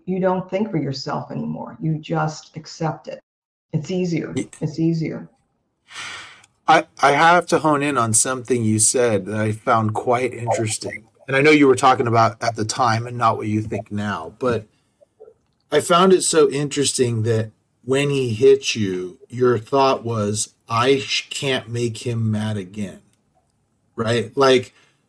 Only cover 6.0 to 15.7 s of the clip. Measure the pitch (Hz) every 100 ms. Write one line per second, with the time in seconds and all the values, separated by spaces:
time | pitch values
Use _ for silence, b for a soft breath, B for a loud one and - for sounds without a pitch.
6 | B B B B _ _ - 160 - -
7 | 139 143 165 175 170 160 156 143 143 135
8 | 113 107 135 131 117 120 110 107 - 131
9 | 120 101 92 107 110 107 - 113 110 107
10 | 131 120 127 - 117 - 110 - - -
11 | _ _ - 135 151 151 139 120 131 127
12 | 120 117 113 - 117 110 104 - 123 110
13 | 123 120 113 107 107 107 110 101 - 104
14 | 104 92 82 - 127 107 - _ _ _
15 | _ _ - _ _ _ -